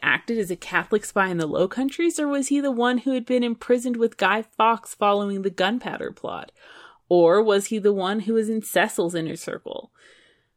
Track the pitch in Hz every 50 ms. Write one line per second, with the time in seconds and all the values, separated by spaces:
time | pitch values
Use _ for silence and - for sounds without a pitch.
0 | - 147 123 135 - - 233 226 196 175 180 - - - 185 170 170 - 226 208
1 | - - - 208 190 185 180 170 160 147 - - 185 190 - 247 262 277 - -
2 | 339 339 330 311 302 285 285 277 262 - 285 285 277 277 240 233 240 247 247 240
3 | - 269 262 254 240 - 254 247 240 233 233 - - - 247 247 240 254 240 226
4 | 233 226 - - - - 202 226 220 _ _ - 220 226 226 220 - - - -
5 | 214 202 202 202 202 202 196 196 190 196 185 - 185 196 233 247 - 185 - -
6 | - - - - - - 90 - - - _ _ - - - - - - _ _
7 | _ - 175 175 170 165 180 208 226 214 196 196 196 - 226 214 190 208 202 196
8 | 180 190 208 220 180 214 226 226 214 220 220 220 - - - 180 190 226 - -
9 | 175 170 175 165 160 151 - - - - - - - - - - - - _ _
10 | _ - _ _ _ _ _ _ _ _ _